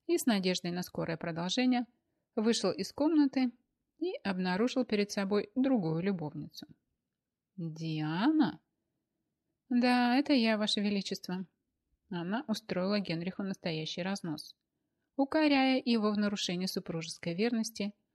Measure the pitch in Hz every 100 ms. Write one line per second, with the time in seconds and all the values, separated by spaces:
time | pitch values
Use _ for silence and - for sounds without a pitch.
0 | - 339 - 202 185 180 180 175 175 -
1 | 165 160 170 165 180 247 254 247 240 _
2 | _ _ _ - 214 226 190 - 190 -
3 | 302 311 277 262 254 - _ _ _ -
4 | 349 466 196 185 185 185 247 262 247 208
5 | 202 - 196 208 - 254 277 247 160 160
6 | 190 185 151 147 - - - - _ _
7 | _ _ _ _ _ - 165 156 160 156
8 | 151 165 254 311 240 - _ _ _ _
9 | _ _ _ _ _ _ - 247 247 247
10 | 240 254 294 277 226 214 214 208 208 202
11 | - 196 - 185 185 _ _ _ _ _
12 | - 175 170 226 302 208 - 180 185 208
13 | 185 165 175 - 196 190 180 160 160 -
14 | 185 196 170 151 - - _ _ _ _
15 | _ - 269 320 302 277 262 262 247 233
16 | 208 208 208 202 - 180 185 190 - 165
17 | 165 - 170 170 233 226 220 - 202 -
18 | _